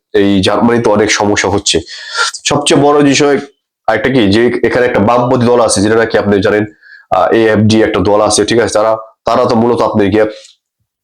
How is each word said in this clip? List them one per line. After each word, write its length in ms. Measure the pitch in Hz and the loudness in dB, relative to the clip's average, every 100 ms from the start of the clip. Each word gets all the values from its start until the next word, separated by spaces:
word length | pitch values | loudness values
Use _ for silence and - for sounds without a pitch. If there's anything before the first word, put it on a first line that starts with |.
| _ | _
এই 300 | 104 101 98 | 0 2 2
জার্মানিতে 480 | 101 104 117 117 117 | 0 0 0 0 0
অনেক 200 | 104 104 | 0 0
সমস্যা 380 | - 104 101 98 | -2 -2 -2 -2
হচ্ছে। 320 | 101 - 82 - - - - - - | -2 -2 -6 -6 -16 -10 -6 -6 -6
সবচেয়ে 360 | - 147 - 147 | -4 -2 0 2
বড় 220 | 143 147 | 2 2
বিষয় 360 | 143 131 143 139 - _ _ _ - | 2 2 0 -2 -6 _ _ _ -4
একটা 220 | 110 127 | -2 0
কি 220 | 131 98 | 0 2
যে 280 | 107 120 - | 2 0 0
এখানে 240 | 113 123 123 | -2 0 0
একটা 140 | 120 | 0
বামপন্থী 460 | 104 123 127 127 120 | 0 0 0 0 2
দল 140 | 123 | 2
আছে 200 | 107 101 | 0 0
যেটা 160 | 107 113 | 0 0
নাকি 220 | 110 107 | 0 0
আপনি 240 | 101 101 | 0 0
জানেন, 220 | 104 104 104 - - - - 90 | 0 -2 -4 -10 -20 -20 -4 -2
আহ, 120 | 87 | 0
এএফডি 540 | 113 110 104 107 110 | 2 2 2 2 2
একটা 180 | 107 104 | 2 0
দল 200 | 98 104 | 0 0
আছে, 240 | 104 - | 0 0
ঠিক 140 | 101 113 | 0 0
আছে? 160 | 104 | 0
তারা, 220 | 107 110 110 - _ | 0 0 -2 -8 _
তারা 200 | - 117 | -4 -2
তো 100 | 123 117 | 0 0
মূলত 260 | 120 117 | 0 0
আপনার 240 | 110 107 101 | -2 0 0
গিয়ে 180 | 107 107 - - _ _ _ _ _ | 0 0 -4 -20 _ _ _ _ _